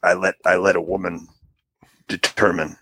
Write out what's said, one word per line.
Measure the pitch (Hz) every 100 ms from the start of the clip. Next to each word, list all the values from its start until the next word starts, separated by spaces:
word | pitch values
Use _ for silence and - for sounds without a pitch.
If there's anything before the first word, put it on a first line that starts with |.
I | 90
let, | 92 92 - -
I | 90
let | 95 90
a |
woman | 82 95 90 85 - _ _ _ _ _ _ _ _
determine | 92 - - 101 85 78 -